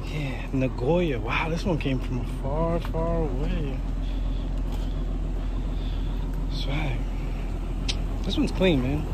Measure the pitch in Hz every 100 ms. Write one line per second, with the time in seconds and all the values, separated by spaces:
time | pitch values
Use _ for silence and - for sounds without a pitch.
0 | - 151 139 123 - 135 131 113 120 175
1 | 170 123 - 131 127 170 196 156 139 127
2 | - 127 - - - 156 165 170 - 160
3 | 165 165 156 - 147 180 147 135 - -
4 | - - - - - - - - - -
5 | - - - - - - - - - -
6 | - - - - - - 143 147 147 120
7 | - - - - - - - - - -
8 | - - - 247 285 - 190 143 123 151
9 | -